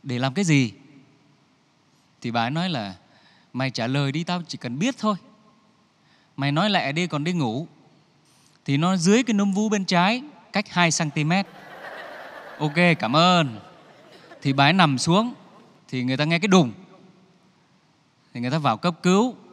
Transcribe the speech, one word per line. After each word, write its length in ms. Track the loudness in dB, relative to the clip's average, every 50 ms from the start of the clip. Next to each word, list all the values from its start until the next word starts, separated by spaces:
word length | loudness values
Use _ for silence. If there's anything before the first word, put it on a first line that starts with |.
"Để 160 | -8 -6 -4 -2
làm 160 | -4 -2 -2
cái 100 | -2 0
gì?" 280 | 2 4 2 2 0 -4 -12 -20 -20 -20 -20 -20 _ _ _ _ _ _ _ _ _ _ _ _ _ _ _ _ _ _ _ _ _ _ _
Thì 100 | -10 -4
bà 120 | -2 -2
ấy 80 | -2 -2
nói 180 | -2 -4 -4 -4
là, 260 | -4 -6 -6 -8 -12 -16 _ _ _ _ _ _ _ _ _ _
"Mày 180 | _ -6 -6 -4
trả 160 | -4 -4 -4
lời 260 | -2 -2 -2 -2 -2
đi, 120 | -4 -4 -4
tao 180 | -4 -6 -6 -6 -10
chỉ 100 | -14 -12
cần 200 | -10 -10 -6 -4
biết 160 | -4 -4 -4 -2
thôi. 180 | -4 -4 -4 -4 _ -20 _ _ _ _ _ _ _ _ _ _ _ _ _ _ _ _ _ _ _ _ _
Mày 160 | -4 -2 0
nói 180 | 0 0 0 2
lẹ 220 | 0 0 -2 -2
đi, 140 | -2 -2 -2
còn 180 | -2 -2 -4 -2
đi 80 | -2
ngủ." 340 | -2 0 -2 -2 -2 -4 -8 -10 -16 _ _ _ _ _ _ _ _ _ _ _ _ _ _ _ _ _ _
Thì 120 | -4 -2
nó 200 | 0 0 0 0
dưới 260 | 2 4 4 4 4
cái 120 | 4 2 0
núm 180 | 0 2 0
vú 160 | 0 0 0 0
bên 160 | 0 -2 -2
trái, 380 | 0 2 2 2 2 0 -2 -6 -12 -20 -20 -20 _
cách 160 | -6 -6 -6 -2
hai 220 | 0 2 2 2
xăng 200 | 2 0 -2 -4
ti 140 | -2 -2 0
mét. 220 | 0 0 0 0 -4 -10 -20 -20 -20 -20 -18 -18 -16 -16 -16 -16 -16 -18 -18 -18 -18 -18 -18 -20 -20 -10 -6
"Ok, 160 | -6 -4 0 2 4 4 4 2
cảm 180 | 0 0 2
ơn." 420 | 4 4 4 4 4 2 0 -4 -10 -18 -20 -20 -20 -20 -20 -20 -20 -20 -20 -20 -20 -20 -20 -20 -6
Thì 100 | -4 -2
bà 120 | 2 4 4
ấy 80 | 4
nằm 260 | 6 4 4 4 2 0
xuống, 360 | 0 2 2 2 2 0 -6 -12 -20 -20 -20 -20 -20 -20 _ _ _ -10
thì 160 | -6 -4 -2
người 120 | -2 -2
ta 80 | -2 0
nghe 140 | 0 0 0
cái 100 | 2 6
đùng. 240 | 6 6 6 4 -2 -10 -20 -20 -20 -20 -20 -20 _ _ _ _ _ _ _ _ _ _ _ _ _ _ _ _ _ _ _ _ _ _ _ _ _
Thì 60 | -8
người 100 | -4 -2
ta 80 | -2 0
vào 180 | 0 0 0
cấp 180 | 0 -2 -4 -4 0
cứu 320 | 0 2 4 4 4 2 -2 -8 -20 -20